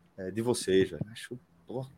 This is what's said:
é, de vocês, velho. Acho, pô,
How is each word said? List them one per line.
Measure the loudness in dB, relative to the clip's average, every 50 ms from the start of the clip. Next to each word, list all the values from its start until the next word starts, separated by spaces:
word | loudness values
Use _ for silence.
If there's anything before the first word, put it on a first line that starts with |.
| _ _ _
é, | -10 -10 -6
de | -4 0
vocês, | 0 2 0 2 2 4 6 6 6 4
velho. | 0 -6 -10 -10
Acho, | -10 -14 -12 -12 -14 -16 -16 _ _ _ _
pô, | -10 -10 -10 -10 -10 -14